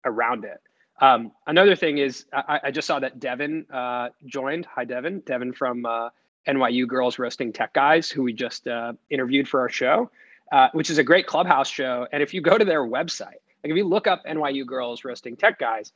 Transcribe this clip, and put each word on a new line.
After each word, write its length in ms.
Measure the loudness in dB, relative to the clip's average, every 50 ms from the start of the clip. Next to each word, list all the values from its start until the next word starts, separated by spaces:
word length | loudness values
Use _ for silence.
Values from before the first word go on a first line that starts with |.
| -4
around 400 | -4 -2 0 0 0 -2 -4 -6
it? 160 | -12 -16 -18 _ _ _ _ _ _ _ 4
Um, 300 | 6 6 6 6 2 -6 _ _ _ 2
another 280 | 4 6 6 6 6
thing 220 | 4 2 0 0 0
is, 280 | 0 -2 -2 -8 -16 _
I, 280 | -6 -6 -4 -2 -4 -2 -2
I 60 | -4
just 160 | -4 -4 -2 -2
saw 120 | -2 -2
that 200 | -2 -6 -8 -6
Devin, 460 | -8 -8 -6 -4 -6 -6 -6 -8 -8 _ -8
uh, 360 | -8 -6 -4 -4 -4 -6 -8 _ _ -20
joined. 420 | -10 -8 -6 -4 -4 -4 -6 -8 -10
Hi, 180 | -8 -8 -8
Devin. 360 | -6 -6 -6 -6 -6 -8 -8 -8
Devin 260 | -6 -6 -4 -4 -6
from, 340 | -6 -4 -4 -4 -4 -4 -6
uh, 240 | -4 -4 -4 -6 -8 _ _ _ _ _ _ _
N 140 | -2 0 2
Y 100 | 2 2
U 180 | 2 0 -2 -2
Girls 300 | -2 0 0 -2 -2 -4
Roasting 340 | -6 -6 -6 -6 -8 -8
Tech 220 | -4 -6 -6 -2 _
Guys, 360 | 2 4 4 4 4 2 -2
who 100 | -4 -2
we 100 | -2 -2
just, 360 | -2 -4 -6 -8 -8 -10 _ -6
uh, 260 | -6 -6 -6 -8 -10 -12 _ _
interviewed 380 | -4 -4 -2 0 0 0 0 2
for 120 | 0 0
our 100 | 0 0
show, 420 | -2 -2 2 2 2 2 0 -2 _ _ -20 _ -20 _ _ 0
uh, 180 | 4 6 6 6
which 200 | 4 0 -2 0
is 80 | 2 2
a 40 | 6
great 220 | 6 6 4 4
Clubhouse 420 | 2 0 0 4 4 4 4 4 0
show. 400 | -2 -4 -4 -2 -2 -4 -4 -4 -2
And 80 | -2
if 120 | -2 -2 -2
you 80 | -2
go 180 | 4 4 6 6
to 40 | 6
their 200 | 4 2 0 0
website, 580 | -2 -2 -4 -4 -4 -6 -10 -12 -14 -16 -20 _ _ _ _ -6
like, 80 | -2
if 40 | 0
you 100 | 0 2
look 200 | 2 0 2 2
up 160 | 2 0 0 _
N 140 | -8 -6 -4
Y 100 | -2 -2
U 160 | -2 -4 -6
Girls 380 | -6 -6 -6 -6 -6 -8 -10 -10
Roasting 320 | -12 -14 -12 _ -14 -6
Tech 220 | 2 2 2 2 _
Guys 340 | -2 -2 -2 -4 -6 -12 _